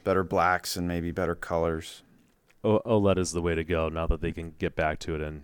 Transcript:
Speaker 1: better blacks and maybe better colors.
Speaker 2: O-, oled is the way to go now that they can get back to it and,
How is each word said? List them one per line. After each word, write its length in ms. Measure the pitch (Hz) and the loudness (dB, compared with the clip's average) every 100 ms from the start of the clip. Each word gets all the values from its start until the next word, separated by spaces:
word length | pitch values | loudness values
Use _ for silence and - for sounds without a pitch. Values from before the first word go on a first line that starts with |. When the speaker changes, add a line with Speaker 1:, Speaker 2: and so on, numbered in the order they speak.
Speaker 1:
better 200 | 98 95 | 0 2
blacks 540 | 87 98 85 90 - - | 2 2 4 2 -2 -4
and 100 | 87 | -2
maybe 240 | 85 85 | -2 -2
better 240 | 87 85 85 | -2 -2 -2
colors. 680 | - 85 82 80 - - - _ _ _ _ _ | -2 0 0 -2 -6 -16 -20 _ _ _ _ _
Speaker 2:
O-, 160 | 107 107 - | 2 2 4
oled 320 | 110 98 92 | 4 6 4
is 140 | 87 | 2
the 80 | 85 | 0
way 120 | 85 | 0
to 100 | 82 | 0
go 260 | 82 85 80 | 0 0 0
now 180 | 80 82 | -2 -2
that 140 | 82 | 0
they 100 | 82 | -2
can 240 | 80 82 78 | -6 -10 -6
get 180 | 87 - | -4 0
back 220 | 80 76 | -2 -2
to 140 | - | -4
it 80 | 78 | -6
and, 220 | 76 76 | -6 -8